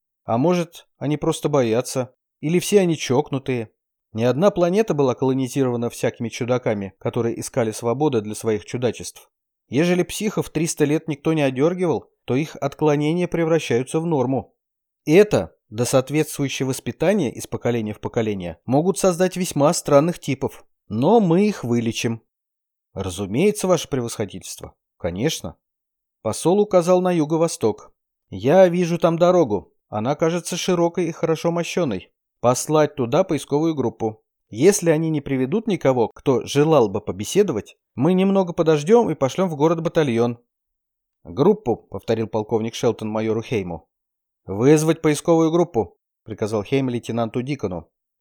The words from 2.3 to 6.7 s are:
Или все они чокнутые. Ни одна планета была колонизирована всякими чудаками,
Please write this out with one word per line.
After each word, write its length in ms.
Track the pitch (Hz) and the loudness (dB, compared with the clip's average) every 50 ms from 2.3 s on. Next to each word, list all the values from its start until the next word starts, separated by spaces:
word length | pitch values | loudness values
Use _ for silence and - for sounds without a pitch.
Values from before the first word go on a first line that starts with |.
| _ - | _ -8
Или 180 | - 151 175 180 | -4 0 0 0
все 220 | - - 202 202 | 2 4 4 4
они 180 | 185 170 156 - | 4 4 0 -2
чокнутые. 720 | - - 123 139 - - 143 131 - - 127 120 110 - _ _ _ _ _ _ _ _ | 0 0 0 0 0 0 -4 -6 -4 -4 -4 -4 -6 -10 _ _ _ _ _ _ _ _
Ни 120 | - 107 117 | -4 0 2
одна 260 | 123 127 139 196 208 | 2 2 4 4 2
планета 420 | 202 175 175 175 180 214 220 - | 4 2 0 2 2 0 0 0
была 220 | 156 147 139 127 117 | 0 0 2 0 0
колонизирована 720 | - 135 131 131 135 135 123 - 143 135 127 120 117 120 113 | 0 0 0 0 0 -2 -2 -2 -2 0 0 0 -2 -4 -6
всякими 400 | - - - 120 - - 123 110 | -6 -4 -4 -4 -4 -4 -8 -8
чудаками, 640 | - - 127 120 127 123 - 127 | -6 -4 -2 -2 -2 0 0 -2